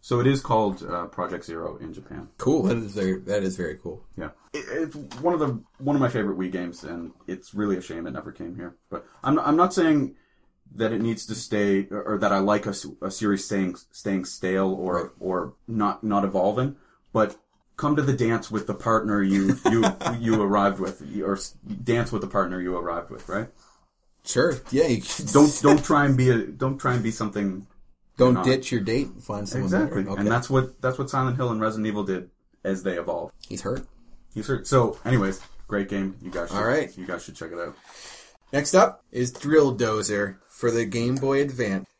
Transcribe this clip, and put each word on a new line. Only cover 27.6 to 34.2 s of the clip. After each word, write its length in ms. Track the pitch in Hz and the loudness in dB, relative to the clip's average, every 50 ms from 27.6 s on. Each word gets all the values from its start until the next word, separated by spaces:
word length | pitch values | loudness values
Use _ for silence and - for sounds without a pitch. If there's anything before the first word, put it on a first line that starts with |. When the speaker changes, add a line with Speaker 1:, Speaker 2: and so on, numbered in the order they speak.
| 101 - _ - - _ _ _ _ _ _ - | -10 -16 _ -20 -20 _ _ _ _ _ _ 4
Speaker 2:
Don't 100 | 123 127 | 6 6
Speaker 1:
you're 40 | 127 | 6
not. 100 | - - | 6 4
Speaker 2:
ditch 280 | 131 127 127 - - | 4 2 2 0 -2
your 80 | 131 113 | -2 -2
date. 280 | 98 107 113 135 143 - - - | 0 0 0 0 -2 -4 -8 -16
Find 280 | - - 104 104 104 98 | -12 -10 -8 -8 -6 -6
someone 180 | - 131 131 | -4 -4 -2
Speaker 1:
Exactly. 360 | - - 101 107 - - 104 | 0 2 2 2 0 0 -4
Speaker 2:
better. 100 | 95 98 | -2 -2
Okay. 80 | 98 98 | -2 -2
Speaker 1:
And 80 | 101 104 | 0 2
that's 200 | 113 120 123 - | 2 0 0 2
what, 300 | 131 131 127 127 - - | 2 2 2 0 -6 -4
that's 160 | - 127 127 - | -4 -4 -2 -2
what 100 | 135 131 | -6 -2
Silent 260 | - 131 131 131 127 | -2 -2 0 0 0
Hill 140 | 131 131 120 | -2 -2 -2
and 80 | 113 107 | -2 0
Resident 260 | 110 110 107 110 107 | -2 -2 -2 -2 -4
Evil 160 | 110 104 104 | -2 -2 -2
did 280 | 98 95 95 90 90 - _ _ _ _ _ _ _ | -2 -2 -4 -4 -6 -10 _ _ _ _ _ _ _
as 180 | 95 98 92 | -4 -4 -2
they 160 | 90 95 90 85 | -2 -2 -2 -2
evolved. 340 | 85 87 82 85 85 82 - - - - | -4 -4 -4 -6 -6 -10 -14 -20 -14 -12
Speaker 2:
He's 140 | - - | -12 -8
hurt. 240 | - 95 127 - - - - - - - - - | -6 -4 -6 -6 -8 -12 -18 -20 -20 -20 -20 -20